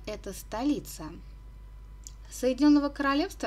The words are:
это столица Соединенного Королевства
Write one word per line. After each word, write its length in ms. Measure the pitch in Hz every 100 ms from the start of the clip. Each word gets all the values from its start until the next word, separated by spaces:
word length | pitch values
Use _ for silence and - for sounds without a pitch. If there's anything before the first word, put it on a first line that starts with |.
| -
это 260 | 208 -
столица 720 | 190 - 214 269 254 - - 156 180 - - - - - - - - - - -
Соединенного 600 | - 247 254 294 294 285
Королевства 580 | 285 277 277 370 -